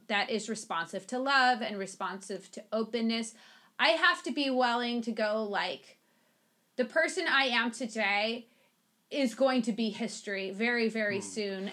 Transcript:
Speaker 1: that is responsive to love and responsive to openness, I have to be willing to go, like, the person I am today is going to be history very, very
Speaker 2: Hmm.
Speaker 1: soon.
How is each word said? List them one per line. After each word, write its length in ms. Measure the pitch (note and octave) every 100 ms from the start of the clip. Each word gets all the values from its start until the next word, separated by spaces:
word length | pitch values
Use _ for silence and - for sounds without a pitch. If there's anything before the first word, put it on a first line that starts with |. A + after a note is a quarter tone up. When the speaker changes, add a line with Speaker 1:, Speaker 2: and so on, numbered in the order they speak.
| -
Speaker 1:
that 220 | G3+ -
is 180 | A3+ A3
responsive 580 | G#3+ - E3+ E3 C#3+ -
to 100 | B3+
love 440 | C4+ C#4 B3+ A#3+
and 160 | A3+ G#3
responsive 720 | F#3+ - F#3 F#3+ - F#3+ -
to 120 | - -
openness, 600 | A3 A3 A#3 A3+ A3+ A3+ - - - _ -
I 100 | C#4+
have 320 | D#4+ F4 F4
to 80 | E4+
be 180 | C#4 C#4
willing 520 | B3+ B3 A#3+ A#3+ A#3+
to 100 | A3+
go, 340 | A3 G#3+ A3 G#3+
like, 500 | F#3+ F3+ C3+ - - _ _ _ _ _ _ _ -
the 80 |
person 420 | A#3 D#4+ D#4+ F4+ E4
I 160 | C4
am 260 | C4+ A#3+ A#3+
today 760 | A3+ A#3+ A3 G3+ G3+ A3 A#3+ - _ _ _ _ _ _
is 240 | D4 C4 -
going 260 | C4 B3+
to 100 | A#3
be 180 | G#3 A3+
history 600 | G#3 A3+ - - G3 F#3+
very, 380 | F#3+ A#3 A#3+ A3+
very 300 | A3 G#3 G3
Speaker 2:
Hmm. 40 | G3+
Speaker 1:
soon. 420 | F#3+ G3+ F#3+ G3